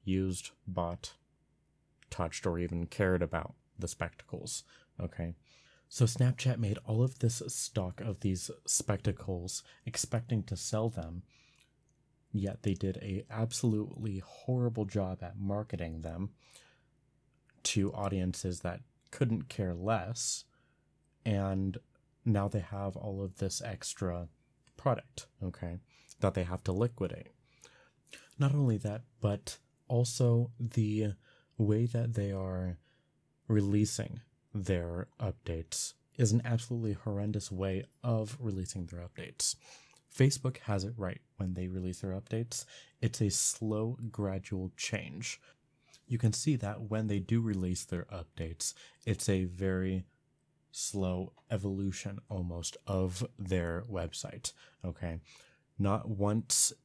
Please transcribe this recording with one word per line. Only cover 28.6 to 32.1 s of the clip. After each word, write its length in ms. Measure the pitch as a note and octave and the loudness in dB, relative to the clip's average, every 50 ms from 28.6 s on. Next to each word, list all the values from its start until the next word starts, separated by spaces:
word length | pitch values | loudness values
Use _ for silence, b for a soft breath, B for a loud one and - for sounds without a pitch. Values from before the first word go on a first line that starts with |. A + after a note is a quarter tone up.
| C#3 B2 A2 G2+ | 4 4 4 2
that, 240 | - G#2 G#2 A2 A#2 - _ - | 2 -2 -4 -4 -8 -12 _ 2
but 380 | - G#2 G2+ G2+ - - - - _ _ _ _ _ - | 2 2 2 2 -2 -8 -12 -12 _ _ _ _ _ 0
also 600 | B2 A#2 B2 A#2+ - - B2+ A#2+ A#2 A#2 A#2+ - - - | 2 4 4 4 4 4 6 6 6 6 4 2 -2 -4
the 540 | B2 A2+ - A#2+ A2 G#2+ G#2+ G#2+ G#2+ G#2 G2 - b b b b b b b | -4 0 2 2 4 4 4 2 2 2 0 -4 b b b b b b b
way 300 | b A2+ G#2 G#2+ A2 A#2+ | b 4 6 6 6 4
that 260 | A#2+ A#2 A#2 A#2 A#2 | 2 2 0 0 0